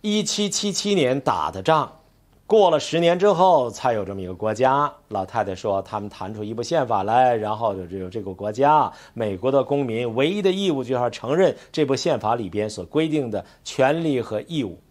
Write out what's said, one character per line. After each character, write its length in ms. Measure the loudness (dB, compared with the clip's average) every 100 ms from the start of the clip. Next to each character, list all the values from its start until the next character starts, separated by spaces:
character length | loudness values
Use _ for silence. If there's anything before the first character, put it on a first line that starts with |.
一 220 | 0 0
七 260 | 0 -2 -2
七 220 | -2 -4
七 240 | -4 0
年 260 | 2 2 0
打 300 | 0 -2 -2
的 100 | -2
仗， 380 | 2 2 0 -10 _ _ _ _ 2
过 240 | 4 6
了 80 | 4
十 200 | 0 2
年 200 | 2 4
之 120 | 4
后 380 | 6 6 6 2
才 240 | -2 0
有 100 | 0
这 120 | -4
么 60 | -6
一 40 |
个 80 | -8
国 180 | -4 -4
家。 400 | 2 4 4 0 -4 _
老 140 | -6
太 200 | -4 -4
太 100 | -4
说 260 | -4 -2 -2
他 160 | -4 -8
们 100 | -8
谈 240 | -10 -12
出 100 | -10
一 120 | -8
部 80 | -8
宪 240 | -2 -2 0
法 160 | 0
来， 320 | 2 4 4
然 200 | 2 -2
后 200 | -2 -2
就 100 | -4
只 140 | -8 -8
有 100 | -8
这 100 | -8
个 140 | -8
国 180 | -8 -8
家， 400 | 2 4 4 2 -4 -18
美 240 | -6 -4 -2
国 140 | 0
的 120 | 2
公 220 | 2 -2
民 300 | -2 -2 -2
唯 120 | 0 0
一 140 | 2
的 100 | 0
义 200 | 0 -2
务 120 | -2
就 40 | -2
是 60 |
要 140 | -2 -2
承 280 | -4 -4
认 200 | 2 2 0 -8
这 140 | -2
部 100 | 0
宪 240 | 0 0 -2
法 140 | 0
里 160 | -2 -4
边 180 | -4 -4
所 160 | -6
规 240 | -4 -2 0
定 220 | -2 -2
的 160 | -6 -8 _
权 400 | -10 0 0 2
利 160 | 0 -2
和 220 | -2 -6
义 220 | -4 -6
务。 160 | -6 -8 _